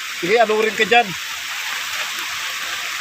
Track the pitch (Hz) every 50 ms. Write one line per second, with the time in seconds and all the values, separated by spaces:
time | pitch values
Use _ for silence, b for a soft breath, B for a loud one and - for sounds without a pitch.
0 | - - - - 170 170 208 240 226 208 214 214 220 220 202 208 220 185 233 240
1 | 240 196 165 - - - - - - - - - - - - - - - - -
2 | - - - - - - - - - - - - - - - - - - - -